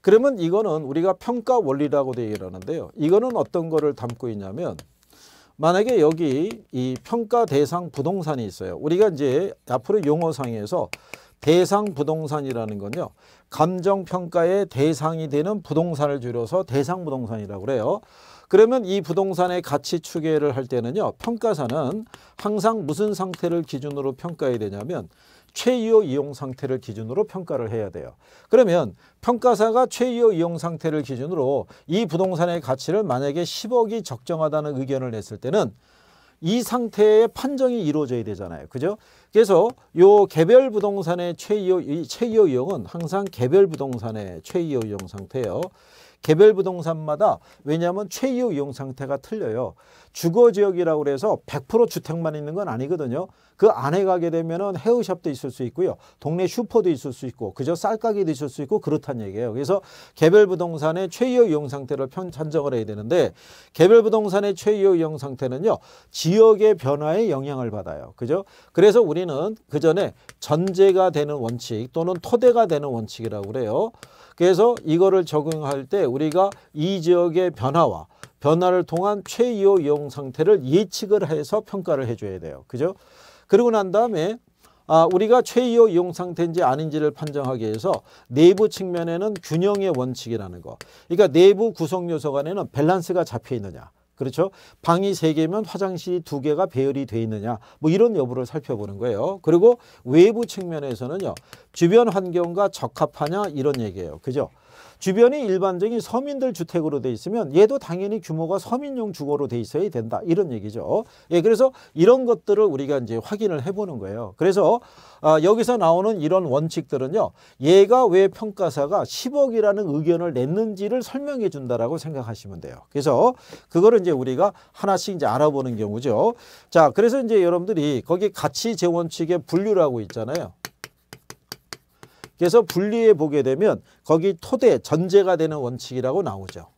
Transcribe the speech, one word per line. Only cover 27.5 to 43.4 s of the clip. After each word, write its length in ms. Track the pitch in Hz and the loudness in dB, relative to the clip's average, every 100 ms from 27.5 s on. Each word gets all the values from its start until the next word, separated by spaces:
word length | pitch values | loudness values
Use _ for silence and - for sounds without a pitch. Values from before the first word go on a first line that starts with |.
| 139 113 | -8 -6
해야 180 | 113 101 | -6 -8
돼요. 260 | 85 64 _ _ _ _ | -10 -16 _ _ _ _
그러면 440 | - 220 170 123 - _ _ | 4 6 2 -2 -8 _ _
평가사가 640 | - 240 247 202 220 226 254 | -4 2 2 4 2 2 0
최이호 480 | - 247 240 233 | -2 -4 2 2
이용 240 | 170 170 170 | 2 -2 -4
상태를 440 | 165 160 165 151 | -8 -6 -4 -4
기준으로 680 | 139 123 147 180 131 139 - - - | -4 -8 -6 -2 0 -2 -4 -18 -4
이 180 | 185 214 | -4 -2
부동산의 540 | 165 190 170 175 170 | -2 -2 -2 -2 -4
가치를 440 | 131 135 - 196 | -4 -6 -2 -2
만약에 420 | 202 127 143 147 170 | -2 -2 -2 -4 -6
십억이 580 | - 214 247 226 226 | -8 -2 0 0 -4
적정하다는 720 | 180 - - 160 156 151 151 135 | -8 -14 -8 -4 -2 -2 -4 -6
의견을 300 | 135 135 127 | -4 -4 -4
냈을 260 | 110 - 101 | -8 -12 -10
때는 360 | 123 202 135 - _ _ _ _ _ _ | -2 -2 -2 -6 _ _ _ _ _ _
이 200 | 165 233 | -2 -2
상태의 680 | 233 247 233 - 214 214 233 | -2 -4 -4 2 4 6 4
판정이 520 | - 262 277 262 240 156 | -2 -6 -2 -2 0 -2
이루어져야 400 | 151 139 123 110 | -2 -2 -4 -6
되잖아요. 420 | 95 92 82 73 | -10 -10 -12 -12
그죠? 300 | 127 160 214 _ _ _ | -6 -4 -6 _ _ _
그래서 380 | 208 214 175 220 - _ 156 | 2 6 6 4 -2 _ 6
요 300 | 190 208 196 | 8 8 6
개별 460 | 160 165 254 269 | 2 6 6 6
부동산의 640 | 208 202 202 165 175 175 170 | 0 -2 -4 -4 -4 -4 -8
최이호, 420 | - 208 185 185 | -4 -2 0 0
이 260 | 139 156 143 | 0 -6 -6
최이호 420 | - 240 220 185 | -6 0 4 4
이용은 380 | 123 151 175 87 | 4 -2 -6 -8
항상 380 | 170 165 190 196 | -10 -6 -4 -6
개별 360 | - | -4